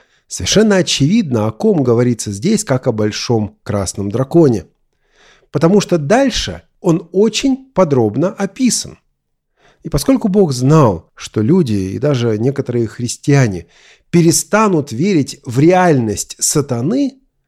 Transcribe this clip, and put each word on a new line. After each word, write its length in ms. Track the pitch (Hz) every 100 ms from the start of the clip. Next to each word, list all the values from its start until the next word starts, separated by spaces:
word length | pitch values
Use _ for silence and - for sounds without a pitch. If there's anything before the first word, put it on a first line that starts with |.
| _ _ -
совершенно 480 | - 95 185 220 196
очевидно, 680 | 170 - 135 226 175 120 107
о 40 |
ком 320 | - 220 185
говорится 480 | 123 117 123 117 -
здесь, 320 | 98 143 220
как 240 | - 131 -
о 60 |
большом 640 | 113 107 - - 117 104 _
красном 480 | - 101 92 - 101
драконе. 560 | 98 131 170 151 107 - _ _ _ _ _ _ _ _
Потому 300 | 143 165 202
что 180 | - 175
дальше 640 | 143 233 277 - - 80 _ _
он 280 | 196 165 185
очень 600 | 185 220 214 277 262 -
подробно 560 | - 185 127 110 113 175
описан. 680 | 214 196 - 254 - - - _ _ _ _ _ _ _ _
И 60 | 165
поскольку 400 | 151 - 262 220
Бог 240 | 196 180
знал, 580 | 123 127 156 127 85 -
что 260 | - - -
люди 320 | 107 185 139
и 260 | 104 95 101
даже 400 | 143 135 117 107
некоторые 480 | 120 135 127 120 113
христиане 800 | - 120 - - 143 123 92 85 _ _ _ _
перестанут 800 | 170 165 - - 208 220 175 135
верить 480 | 113 185 175 135 -
в 140 | - 120
реальность 800 | 160 180 180 143 113 101 - -
сатаны, 800 | - 151 143 117 131 254 277 - _ _